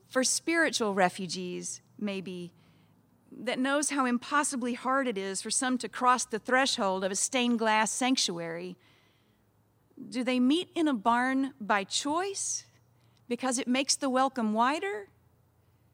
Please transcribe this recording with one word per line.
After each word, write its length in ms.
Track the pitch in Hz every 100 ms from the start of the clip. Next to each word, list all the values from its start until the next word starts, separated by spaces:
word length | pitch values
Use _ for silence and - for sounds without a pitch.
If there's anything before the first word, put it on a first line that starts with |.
| _
for 160 | 262
spiritual 680 | 247 - - 330 311 - 214
refugees, 880 | 196 180 - 180 180 180 175 175 - _ -
maybe, 540 | 208 190 180 180 175 _ _ _ _ _ _ _ _ -
that 220 | 220 240
knows 300 | 262 294 302
how 160 | 285 247
impossibly 680 | 240 - 294 294 262 240
hard 340 | 240 254 269 254
it 100 | 196
is 240 | 196 190
for 100 | 220
some 260 | - 254 254
to 120 | 226
cross 360 | - 247 247 -
the 140 | 214
threshold 640 | - 254 269 - 196 190
of 80 | 190
a 40 | 196
stained 440 | - 254 240 226
glass 320 | 226 214 214
sanctuary? 880 | - 254 262 - 170 165 170 180 180 _ _ _ _ _ _ _ _ _ _ _ - 202
Do 140 | 233
they 160 | 247 254
meet 300 | 254 330 -
in 140 | 349 311
a 60 |
barn 600 | 233 220 240 262 262 269 -
by 220 | 196 208
choice, 840 | 190 - 285 320 392 392 - - - _ _ _ _ _ -
because 320 | 240 262 247
it 80 | 240
makes 280 | 262 269 -
the 140 | 277
welcome 440 | 254 262 254 214
wider, 560 | 214 247 311 392 415 392 _ _ _ _ _ _ _ _